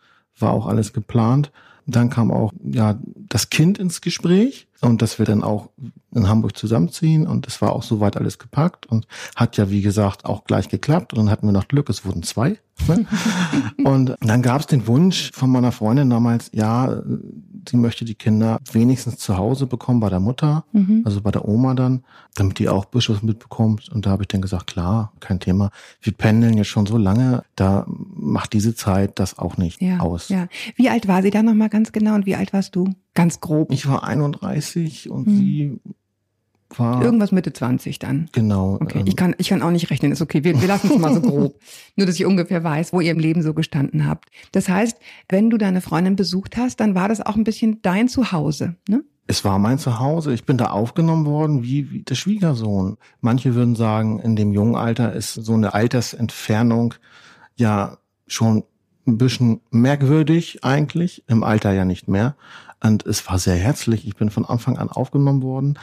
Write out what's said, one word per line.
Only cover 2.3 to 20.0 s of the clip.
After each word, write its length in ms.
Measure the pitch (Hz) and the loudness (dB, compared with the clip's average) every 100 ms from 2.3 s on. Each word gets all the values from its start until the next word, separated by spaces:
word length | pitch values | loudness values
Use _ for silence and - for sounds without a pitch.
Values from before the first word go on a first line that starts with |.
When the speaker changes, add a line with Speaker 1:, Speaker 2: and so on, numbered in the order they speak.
Speaker 1:
auch, 200 | - 110 - | 0 -2 -4
ja, 340 | 135 135 107 104 - - - | -6 0 0 0 -6 -16 -6
das 200 | 107 - | -4 -2
Kind 280 | - 156 202 | 2 2 2
ins 220 | 185 - | -4 -6
Gespräch 640 | - - 170 180 247 - - _ | -8 -4 2 2 2 -2 -16 _
und 220 | 123 113 | 2 2
dass 180 | 113 - | 0 0
wir 60 | 110 | 0
dann 180 | 104 | 0
auch 260 | 107 104 101 - 120 - _ | 0 -4 -6 -16 -18 -18 _
in 160 | - 98 | 0 2
Hamburg 280 | 110 110 - | 2 0 -4
zusammenziehen 720 | 107 113 170 - 160 160 156 | -2 0 0 0 2 2 2
und 180 | 120 127 | -2 -4
es 160 | - | -2
war 100 | 107 | -2
auch 120 | - | -2
soweit 320 | - 110 101 - | -2 0 0 0
alles 220 | 85 - | -4 -6
gepackt 460 | - - 165 - - | -6 -2 -2 -2 -4
und 200 | 113 - - - - | -4 -4 -12 -14 -2
hat 200 | 120 - | -2 0
ja, 140 | 101 | 0
wie 120 | 101 | 2
gesagt, 420 | 101 98 101 - | 2 2 0 -2
auch 200 | - 98 | -6 -8
gleich 240 | - 104 104 | -2 -2 0
geklappt 440 | - - 160 - | -4 0 0 0
und 60 | 110 | 0
dann 100 | 107 | 0
hatten 160 | 104 104 | 2 2
wir 60 | |
noch 160 | 98 92 | 0 0
Glück, 200 | 139 143 | -2 0
es 160 | 95 | -4
wurden 200 | 92 85 | -6 -8
zwei, 340 | - - 131 214 _ - - | -6 -2 -2 -2 _ -4 0
ne? 180 | 170 226 202 226 180 | 0 0 -2 -2 -2
Speaker 2:
<laughs> 400 | 175 143 113 - | 0 -2 -2 -2
Speaker 1:
Und 320 | 196 135 131 - | 2 2 2 0
dann 220 | 113 117 | 0 2
gab's 240 | 123 127 151 | 2 0 0
den 200 | 143 107 | 0 2
Wunsch 440 | 120 185 175 - | 4 4 2 -6
von 160 | - 131 | -2 0
meiner 200 | 127 123 | 2 2
Freundin 380 | 110 107 127 139 | 0 0 2 4
damals, 400 | 117 120 117 - | 2 2 0 -2
ja, 500 | 110 107 117 127 113 - 123 - - - 101 - | -2 0 0 0 -2 -6 -8 -10 -18 -20 -20 -2
sie 80 | 123 | 0
möchte 280 | 117 - | 0 -2
die 100 | 113 107 | -8 -6
Kinder 420 | - 107 113 113 - | 0 2 2 -2 -2
wenigstens 440 | 113 117 131 - 113 | 2 2 2 -2 -8
zu 180 | - 101 | -4 -2
Hause 280 | 101 131 135 | 0 -2 -4
bekommen 340 | 123 - 123 | -4 0 0